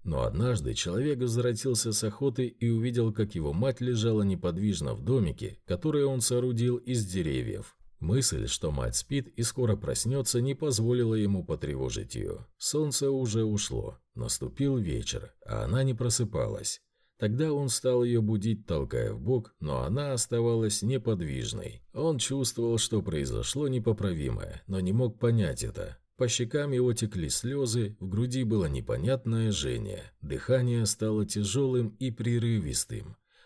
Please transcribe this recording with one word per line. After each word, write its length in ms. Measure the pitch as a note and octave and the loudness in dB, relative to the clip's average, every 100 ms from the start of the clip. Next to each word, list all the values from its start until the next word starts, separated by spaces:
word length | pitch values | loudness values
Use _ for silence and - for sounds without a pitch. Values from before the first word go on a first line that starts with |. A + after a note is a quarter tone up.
Но 180 | - D2 | -4 0
однажды 520 | A#1 B1 A#2+ A2+ C#2 | 0 0 0 0 -2
человек 440 | - - F#2 C#3+ C3+ | -4 -2 -2 0 0
возвратился 760 | B2 A#2 B2 A2 C3+ A#2 A2+ | 0 2 0 0 0 0 0
с 120 | G#2+ | 0
охоты 420 | G#2+ G#2 C#3 A#2+ B2 | -2 0 -2 0 -2
и 220 | - A#2 | 0 0
увидел, 440 | A2+ A#2+ A#2+ A2+ | 2 2 2 2
как 220 | G#2 G#2 | 2 -2
его 180 | F2 D2 | 0 -2
мать 280 | D2+ C3 B2+ | 0 0 0
лежала 420 | B2 A#2 A2+ G#2+ | -2 0 2 4
неподвижно 720 | G2+ F2+ F2+ E2+ G#2 F2+ C#2+ | 2 2 0 0 0 0 -2
в 80 | A1 | -4
домике, 560 | C2+ - F2+ B1+ - - - | 0 2 2 -2 -8 -10 -6
который 380 | F3 D#3 D3 | -2 0 2
он 160 | C#3 C3 | 2 2
соорудил 560 | - B2 B2+ A#2 A#2+ A#2+ | 2 2 2 2 2 0
из 280 | - B2 | -2 -2
деревьев. 720 | G2+ F#2 D#2+ C2 A#1 G1+ - - - - | 0 -2 0 0 -2 -6 -10 -18 -20 -8
Мысль, 460 | D#2 A#2+ B2+ C#2 A1 | 0 2 2 0 -2
что 240 | - E2 | -2 -2
мать 240 | C#2+ A#1+ - | -2 -2 -2
спит 320 | - C#3 B2+ | -2 -4 -4
и 160 | - | -4
скоро 320 | A#2 - A#2+ G#2 | -4 0 2 2
проснётся, 640 | - B2 A#2 C#3 B2 A#2+ | 0 -2 0 0 0 2
не 160 | B2+ C#3 | 0 0
позволила 580 | D#3 A2 A2+ B2 A#2 | 0 2 2 4 2
ему 300 | A2 G2+ G2 | 2 2 2
потревожить 720 | E2+ D2+ C#2+ C#2 C2 A1+ A1+ A#1+ | 0 -4 -2 -2 -2 -4 -6 -6
её. 300 | G1+ G1+ - _ | -6 -6 -12 _
Солнце 520 | - D3 D3+ C3 C#3 | -2 0 0 0 0
уже 340 | C3+ B2+ A2 | 2 2 2
ушло. 540 | A2 G#2 - A1+ - - _ - | 2 0 -2 -4 -6 -10 _ -8
Наступил 600 | A#2 - C3 - C#3 C3+ | -4 -4 -4 -2 0 0
вечер, 560 | F#2 B1 G#1+ G1+ - - - | 0 -2 -4 -6 -10 -16 -6
а 180 | A1 | -4
она 200 | A1+ A2+ | 0 2
не 100 | C3+ | 2
просыпалась. 880 | A#2+ A#2+ A2 A2+ D#2 A1+ G#1 - - _ _ _ _ | 0 0 0 0 0 -2 -4 -6 -8 _ _ _ _
Тогда 360 | G#2+ A#2 D#3 | -2 0 0
он 160 | C#3+ C#3 | 0 0
стал 340 | - B2+ B2 | 0 2 4
её 180 | A#2+ A#2+ | 4 4
будить, 460 | G#2+ A2 G#2 A2 - | 4 2 0 -2 -2
толкая 460 | E2 C2 B1 A1 | -2 0 -2 -2
в 80 | G#1+ | -2
бок, 340 | D2 B2+ A2 _ | 0 0 -2 _
но 240 | D#2 C2 | -4 -2
она 280 | B1+ A#2 C#3+ | 0 -2 -2
оставалась 680 | B2+ - A#2 A#2 A#2 A2 - | -2 0 0 2 2 2 0
неподвижной. 1000 | G#2 C3 A2+ G#2 D#2+ C2 A1 A1 - - - | 0 0 0 0 -2 -4 -4 -6 -8 -12 -12
Он 240 | - D#3 D3 | -2 0 0
чувствовал, 600 | - C3+ B2+ - A#2 A2+ | -2 0 -2 0 2 2
что 240 | - A2 | 2 0
произошло 680 | F2+ D#2 C2+ A1 A1 C3+ D3 | 0 -2 -2 -2 -2 -2 -2
непоправимое, 960 | B2+ A2+ G#2 G2 E3+ C3 A2 G1+ - - | 0 0 0 0 0 -2 -4 -6 -10 -6
но 140 | F#2+ | -2
не 120 | F#2 | 0
мог 280 | G#2 B2 G#2+ | 2 2 2
понять 420 | A#2 A#2 F2+ B2 | 4 4 4 0
это. 360 | A2 - F2+ - _ - | -6 -6 -10 -12 _ -2
По 100 | B2 | 0
щекам 460 | - A#2+ D3 C#3+ | 2 0 0 0
его 200 | C3 B2 | 2 4
текли 340 | A#2 G#2+ F#2+ E2 | 2 0 0 -2
слёзы, 680 | - A#2+ C#3 C3 A#2 G#2 G#2+ | -2 -2 0 0 0 0 -4
в 80 | F#2+ | -4
груди 340 | G2+ B2 B2+ | 0 0 0
было 240 | A#2 G#2+ E2 | 2 2 2
непонятное 840 | C#2 A1+ A#1 F2+ C3 A2+ A2+ A2+ | 0 -2 0 0 0 0 2 2
жжение. 600 | G2 C3+ A#2+ G2+ F#2+ G#2 - | 0 -2 -4 -6 -8 -12 -14
Дыхание 640 | D2 - - B2+ B2 A#2+ A2 | -8 -6 2 2 4 2 0
стало 380 | - A2 G#2+ | 0 0 0
тяжёлым 720 | G2+ G#2 G2+ A2 C3+ B2+ A2+ - | 0 0 0 2 2 2 0 -2
и 100 | C3 | -6
прерывистым. 1080 | A#2 A2+ A#2+ A#2 A2+ D#2 - - - G2+ G#2 _ _ | -4 0 0 2 2 0 -2 -4 -6 -12 -16 _ _